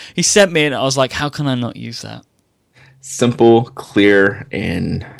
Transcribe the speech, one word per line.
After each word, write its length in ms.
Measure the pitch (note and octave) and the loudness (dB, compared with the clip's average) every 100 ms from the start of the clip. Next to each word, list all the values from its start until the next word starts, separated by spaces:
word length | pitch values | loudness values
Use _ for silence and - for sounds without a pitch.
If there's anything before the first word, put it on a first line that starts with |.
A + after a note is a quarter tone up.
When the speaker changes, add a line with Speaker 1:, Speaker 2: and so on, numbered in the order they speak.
| - - | -10 -4
Speaker 1:
He 80 | |
sent 280 | - G#3 F#3+ | 0 2 2
me 140 | E3 D3+ | 2 0
and 100 | A#2+ | 0
I 80 | |
was 120 | C3+ C3+ | -2 0
like, 180 | B2+ | -2
"How 160 | - D3 | -4 -6
can 180 | - C#3+ | -4 -4
I 80 | B2 | -2
not 200 | A#2+ A2+ | -4 -8
use 280 | A#2 A2+ | -14 -14
that?" 200 | G#2+ A2+ - _ _ _ _ _ _ _ | -14 -16 -20 _ _ _ _ _ _ _
Speaker 2:
Simple, 640 | - - A#2+ A#2+ A#2 A#2 | -14 -2 -2 4 4 4
clear, 840 | A#2+ - - G#2+ G2+ G2+ G2 G2 - | 2 -10 -4 2 4 4 2 -2 -10
and 520 | G2 F2+ F2+ F2 F2+ - | -8 -6 -4 -4 -6 -8